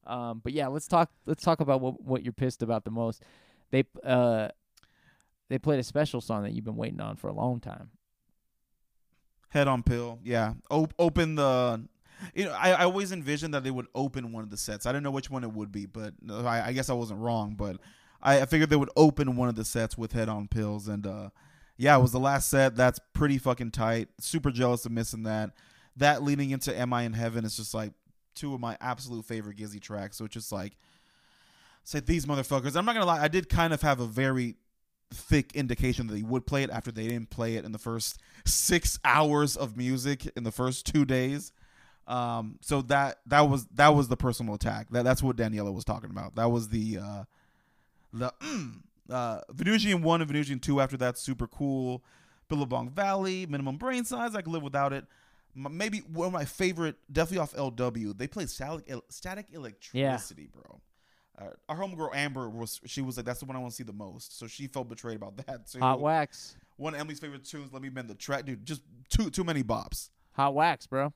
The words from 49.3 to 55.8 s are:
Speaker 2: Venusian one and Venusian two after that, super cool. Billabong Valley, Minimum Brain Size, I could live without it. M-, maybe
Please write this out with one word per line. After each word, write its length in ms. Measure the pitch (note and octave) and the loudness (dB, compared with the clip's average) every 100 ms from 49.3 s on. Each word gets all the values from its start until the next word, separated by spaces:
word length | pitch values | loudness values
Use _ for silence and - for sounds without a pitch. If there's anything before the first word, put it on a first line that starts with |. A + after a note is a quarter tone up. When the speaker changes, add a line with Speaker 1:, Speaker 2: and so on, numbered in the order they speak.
| G#2+ - | -6 -10
Speaker 2:
Venusian 500 | C3 F3 A3 G#3 F#3 | -4 2 2 2 2
one 200 | E3 E3 | 4 2
and 60 | D#3 | 2
Venusian 300 | D3 C#3 C3+ | -2 -2 -4
two 220 | - C#3 | 0 2
after 160 | C3+ C3 | 2 0
that, 220 | B2+ A#2+ | -2 -2
super 280 | - B2 A#2+ | -6 -6 -6
cool. 560 | - C#3+ C3+ B2+ B2 _ _ _ _ _ | -4 -4 -2 -4 -6 _ _ _ _ _
Billabong 400 | D3+ C3 B2 B2 | -4 -2 -2 -4
Valley, 560 | D3+ G3 G3 F#3+ F#3 | -2 0 0 -2 -4
Minimum 320 | F3+ C#3+ C#3 C#3 | -4 -4 -4 -4
Brain 280 | B3 B3+ | -4 -4
Size, 300 | A#3 B3 A#3 | -4 -4 -4
I 60 | G#3+ | -4
could 120 | E3 | -4
live 100 | D#3+ | -4
without 320 | C#3+ C#3 C#3 | -2 0 0
it. 100 | C#3 - _ _ _ _ | -2 -10 _ _ _ _
M-, 220 | B2+ C#3 | -12 -10
maybe 220 | D#3+ | -4